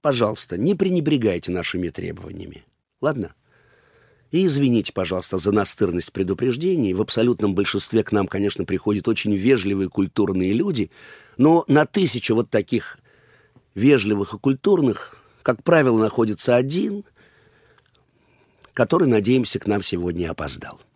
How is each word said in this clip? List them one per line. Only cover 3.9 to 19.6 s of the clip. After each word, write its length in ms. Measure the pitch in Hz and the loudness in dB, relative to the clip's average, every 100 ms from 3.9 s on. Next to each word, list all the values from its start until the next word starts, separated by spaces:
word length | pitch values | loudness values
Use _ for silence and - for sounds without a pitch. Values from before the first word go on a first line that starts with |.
| _ _ _ _ | _ _ _ _
И 120 | 165 | 0
извините, 480 | 185 139 139 117 92 | 2 2 2 2 0
пожалуйста, 460 | - 87 92 - 92 | -4 -4 -4 -4 -2
за 140 | 98 | 0
настырность 600 | 104 98 - 98 87 - | 0 0 -2 -2 -2 -6
предупреждений. 800 | - 95 98 127 120 175 175 104 | -4 -4 -2 -2 -2 -2 0 0
В 80 | 90 | -2
абсолютном 540 | 107 - 120 120 104 | -2 2 2 2 0
большинстве 480 | 92 101 98 - 110 | 0 0 -2 -2 -2
к 80 | - | 0
нам, 160 | 107 95 | -2 -2
конечно, 380 | 98 101 - | -2 -2 -2
приходят 420 | 92 95 - 104 117 | -4 -2 0 -2 0
очень 280 | 110 107 | -2 0
вежливые, 540 | 101 107 127 95 98 92 | 0 4 2 2 -2 -2
культурные 640 | - 98 - 98 92 92 | -2 -2 0 0 0 0
люди, 380 | 107 202 139 87 - - - - - | 0 0 -2 -6 -8 -20 -20 -20 2
но 280 | 143 165 - | 4 4 4
на 180 | 143 156 | 2 4
тысячу 480 | - 175 120 - | 0 0 -2 0
вот 160 | 110 113 | 0 2
таких 480 | 110 101 117 - - _ _ _ _ _ _ _ 95 | -2 0 -4 -4 -20 _ _ _ _ _ _ _ 0
вежливых 580 | 127 135 101 104 98 | 4 4 2 -2 -2
и 40 | 107 | -2
культурных, 840 | 135 135 196 185 135 104 - - _ _ | -2 0 2 2 2 -2 -8 -20 _ _
как 200 | - 120 | -4 -2
правило, 340 | - 165 131 113 | 2 4 4 2
находится 600 | 110 - 110 101 - 120 | 2 0 -2 -2 2 2
один, 480 | 135 170 214 202 - _ _ _ _ _ _ _ _ _ _ _ _ _ _ _ _ - | 2 -2 -4 -6 -12 _ _ _ _ _ _ _ _ _ _ _ _ _ _ _ _ -2
который, 300 | 117 160 156 | 2 4 4
надеемся, 500 | 110 104 131 113 | 4 4 0 0
к 80 | 101 | -4